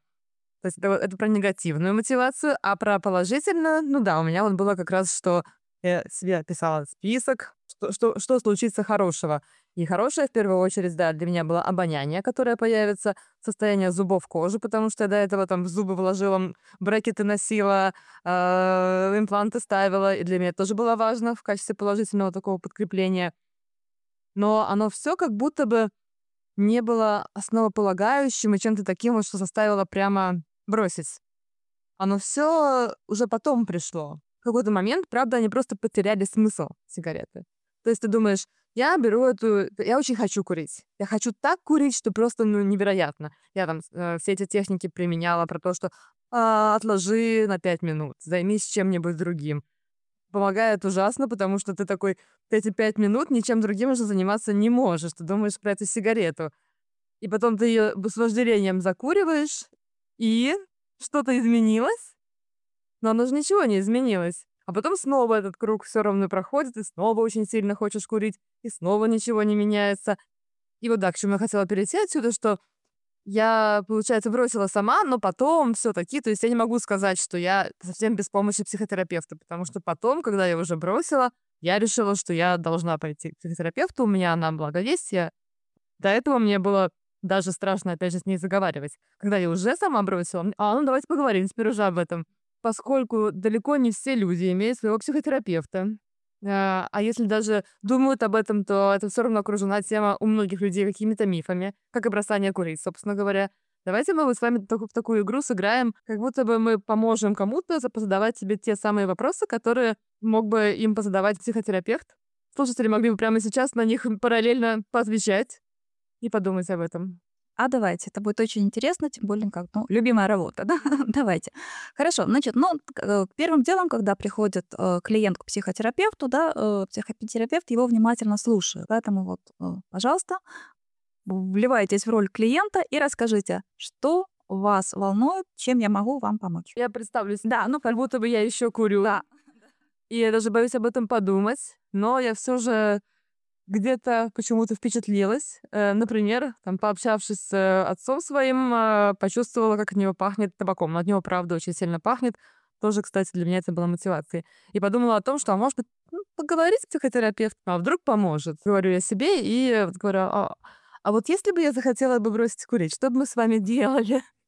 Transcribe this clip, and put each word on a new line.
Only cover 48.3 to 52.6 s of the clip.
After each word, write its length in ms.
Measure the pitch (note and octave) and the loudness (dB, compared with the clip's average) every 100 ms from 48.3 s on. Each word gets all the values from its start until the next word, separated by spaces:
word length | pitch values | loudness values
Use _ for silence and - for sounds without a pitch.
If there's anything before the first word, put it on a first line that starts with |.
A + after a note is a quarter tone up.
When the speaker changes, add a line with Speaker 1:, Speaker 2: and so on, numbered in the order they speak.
| F3 F#3 G#3+ - | -2 0 0 -2
Speaker 1:
чем-нибудь 500 | G#3+ F#3+ F3+ E3+ D#3+ | 0 0 0 -2 -4
другим». 460 | F3 E3 D3 D3 - _ _ _ _ _ _ | -4 -4 -4 -6 -8 _ _ _ _ _ _
Помогает 520 | G3+ G3 F#3+ A3+ G3+ F#3+ | 0 0 2 2 2 0
ужасно, 420 | F#3 G3+ B3 C4 | 2 0 0 -4
потому 300 | G#3+ F#3+ G3 | -2 0 0
что 140 | G3+ F#3 | -4 -6
ты 100 | G3 | -4
такой, 320 | G3 G3 F3+ _ _ _ | -2 -2 -4 _ _ _
ты 80 | |
эти 140 | G#3+ | -2